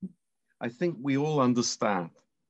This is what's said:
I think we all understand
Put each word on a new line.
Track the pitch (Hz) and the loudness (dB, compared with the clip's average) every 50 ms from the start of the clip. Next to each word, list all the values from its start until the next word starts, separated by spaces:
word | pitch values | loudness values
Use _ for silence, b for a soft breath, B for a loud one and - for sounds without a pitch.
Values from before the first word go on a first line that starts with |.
| 92 - - _ _ _ _ _ _ _ _ - 113 | -14 -14 -14 _ _ _ _ _ _ _ _ -8 -8
I | 120 | -8
think | 120 - 175 175 165 110 131 | -4 -2 -4 -4 -4 -4 -2
we | 139 135 | 0 0
all | 139 147 156 151 143 | 0 0 0 2 2
understand | 127 123 120 123 113 - - - 120 107 101 90 85 82 _ - _ _ _ _ _ _ | 4 4 4 2 2 0 -2 -2 0 0 0 0 -4 -6 _ -20 _ _ _ _ _ _